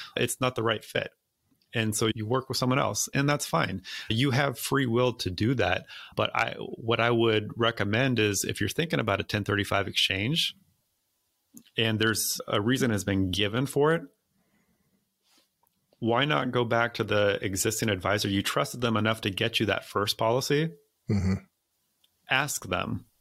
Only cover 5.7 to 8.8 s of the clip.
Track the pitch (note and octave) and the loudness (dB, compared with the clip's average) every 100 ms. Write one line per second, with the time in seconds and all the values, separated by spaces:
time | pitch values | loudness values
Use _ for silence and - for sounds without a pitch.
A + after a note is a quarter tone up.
5.7 | F#2 - - - - G#2+ - A#2 - G#2+ | 0 -4 -14 -8 -2 0 0 -2 -4 -10
6.7 | - A2+ A2+ A#2 A#2 A2+ G#2+ G#2 - A2+ | -6 -2 2 2 4 4 4 0 0 0
7.7 | A#2 G2+ A2 C3+ A#2 G#2+ G2 - - G#2 | 2 0 2 2 2 2 2 -2 -4 -4
8.7 | - | -2